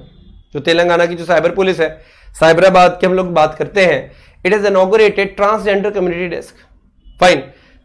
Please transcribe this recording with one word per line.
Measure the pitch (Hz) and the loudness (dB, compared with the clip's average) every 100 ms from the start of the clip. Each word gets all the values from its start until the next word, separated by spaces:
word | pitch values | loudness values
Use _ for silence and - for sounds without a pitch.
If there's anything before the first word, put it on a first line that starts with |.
| - _ - - _ | -16 _ -20 -20 _
जो | 143 | -8
तेलंगाना | 165 165 175 170 170 | -2 0 2 0 -2
की | 170 | -4
जो | 170 | -2
साइबर | 160 170 | 0 0
पुलिस | 196 185 165 | -2 -2 -2
है, | 156 - - _ - - | -4 -6 -20 _ -14 0
साइबराबाद | 160 165 185 180 180 180 | 2 4 4 4 2 2
की | 185 | -2
हम | |
लोग | 185 185 | -2 -2
बात | 165 156 156 | 0 0 -2
करते | 139 202 180 | -6 0 0
हैं, | 135 - - _ _ 185 | 0 -6 -20 _ _ -2
it | |
is | 208 | 0
inaugurated | 202 196 190 220 208 - 196 196 | 0 2 2 2 2 0 -6 -2
transgender | 202 220 202 196 208 | -2 0 -2 -2 -2
community | 202 180 170 180 | -4 -4 -4 -8
desk। | 170 - _ _ _ _ _ - - | -10 -14 _ _ _ _ _ -14 0
फाइन, | 180 151 - _ _ _ | 2 2 -4 _ _ _